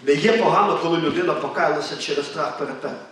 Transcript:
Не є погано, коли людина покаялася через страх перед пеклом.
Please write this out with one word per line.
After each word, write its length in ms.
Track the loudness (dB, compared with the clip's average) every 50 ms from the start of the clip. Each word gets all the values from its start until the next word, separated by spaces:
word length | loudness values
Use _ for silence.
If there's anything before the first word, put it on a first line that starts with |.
| 2
Не 120 | 2 2
є 180 | 4 4 4 4
погано, 460 | 4 4 4 4 4 4 4 2 0 0
коли 160 | 0 0 2
людина 360 | 0 0 0 0 0 0 0
покаялася 600 | -2 -4 -6 -2 0 0 0 0 0 -4 -6 -8
через 300 | -8 -4 -4 -2 -2 -4
страх 320 | -4 -4 -6 -6 -4 -4 -6
перед 220 | -8 -8 -8 -8
пеклом. 200 | -8 -10 -10 -10 -14 -18